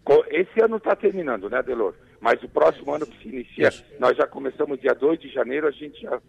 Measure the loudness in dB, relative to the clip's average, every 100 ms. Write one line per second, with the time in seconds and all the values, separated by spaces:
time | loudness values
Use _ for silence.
0 | 4 4 4 -2 0 0 0 0 -2 0
1 | 0 0 -4 -4 -4 -4 -2 -2 -2 -4
2 | _ _ -2 0 -2 2 2 2 -6 -6
3 | -8 -12 -14 -14 -12 0 0 0 -10 0
4 | 2 2 0 -4 -8 -4 -4 -2 0 2
5 | 0 0 -4 -6 -4 -2 -4 -4 -12 -16
6 | -8 -8